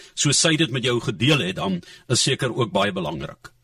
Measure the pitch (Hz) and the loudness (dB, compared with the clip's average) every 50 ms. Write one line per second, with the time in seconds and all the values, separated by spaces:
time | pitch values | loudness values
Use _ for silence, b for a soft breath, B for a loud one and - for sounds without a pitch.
0 | B B B - - 143 131 - - 170 160 151 170 151 120 123 113 127 120 120 | B B B -2 0 2 2 4 4 2 4 4 2 0 0 -2 0 0 0 0
1 | - - - 78 113 139 160 139 98 87 98 - - 196 190 175 B B B B | 0 -2 -2 0 2 2 2 2 0 -2 -4 -4 -4 -4 -4 -4 B B B B
2 | B B 131 - - - 131 - - 131 - 139 - - - - - 208 185 - | B B 0 2 2 0 0 0 -2 -2 0 0 -2 0 2 0 0 0 0 -2
3 | - 147 - 71 - - - - - - - _ | -4 -4 -6 -6 -8 -10 -12 -16 -20 -20 -20 _